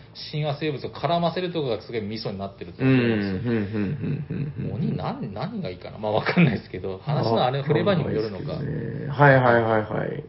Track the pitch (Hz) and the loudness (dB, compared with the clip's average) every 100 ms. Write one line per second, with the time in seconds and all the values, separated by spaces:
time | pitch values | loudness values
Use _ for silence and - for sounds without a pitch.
0 | - - - 151 151 139 156 131 104 - | -20 -16 -8 -4 -4 -2 -4 -4 -8 -6
1 | 139 170 170 175 180 165 139 104 - 117 | 0 2 0 0 -4 -4 -2 -4 -4 -6
2 | 101 110 123 95 95 - 87 87 131 131 | -4 -6 -6 -6 -8 -10 -14 -2 4 4
3 | 120 110 101 92 120 113 101 107 98 - | 4 2 0 -2 0 0 -2 -2 -2 -2
4 | - - - - - - 123 - 208 180 | -4 -4 -4 -6 -6 -6 -6 -4 -2 -2
5 | 147 269 143 107 202 233 165 - - 95 | -4 -6 -8 -6 -6 -6 -8 -8 -12 -6
6 | 107 104 - 185 156 101 - 92 98 95 | 0 0 2 6 6 4 -6 -8 -6 -6
7 | - 120 113 117 127 139 143 151 185 180 | -2 0 2 4 2 0 0 2 4 2
8 | 110 104 110 95 - - - - - - | 2 -2 -2 -6 -6 -6 -6 -6 -6 -6
9 | - - 143 135 127 117 113 110 107 113 | -6 6 8 8 8 6 4 2 0 -4
10 | - - | -4 -6